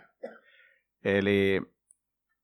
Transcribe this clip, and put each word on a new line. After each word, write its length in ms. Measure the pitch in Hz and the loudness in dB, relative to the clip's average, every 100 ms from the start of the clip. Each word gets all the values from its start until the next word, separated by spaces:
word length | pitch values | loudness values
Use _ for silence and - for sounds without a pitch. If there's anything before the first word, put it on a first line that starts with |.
| - _ - - _ _ _ _ _ _ | -20 _ -20 -20 _ _ _ _ _ _
Eli 580 | 101 98 98 101 98 95 - _ _ _ _ _ _ _ | -2 0 2 2 2 0 -4 _ _ _ _ _ _ _